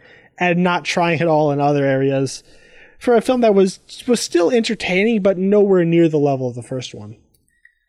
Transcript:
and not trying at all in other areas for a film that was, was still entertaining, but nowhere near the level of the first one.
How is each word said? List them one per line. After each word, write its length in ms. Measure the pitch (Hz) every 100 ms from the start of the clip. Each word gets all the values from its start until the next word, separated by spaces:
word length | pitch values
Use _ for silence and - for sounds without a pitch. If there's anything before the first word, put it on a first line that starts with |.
| - - _ -
and 240 | 175 175
not 240 | 180 175 143
trying 340 | - 170 160
at 80 | 170
all 240 | 156 151
in 80 | 143
other 240 | 143 147
areas 580 | 139 135 135 135 135 - - - _ - - -
for 160 | -
a 60 | 240
film 220 | - 254
that 120 | 226
was, 240 | 196 190 - _ - -
was 120 | 233
still 300 | - 339 339
entertaining, 680 | 254 226 226 - 180 214 226
but 160 | 190 185
nowhere 480 | 190 208 202 190
near 240 | 165 170 165
the 100 | 151
level 300 | 143 135 127
of 60 |
the 80 | 120
first 320 | 120 131 120
one. 240 | 123 104 110 _ _ _ _ _ _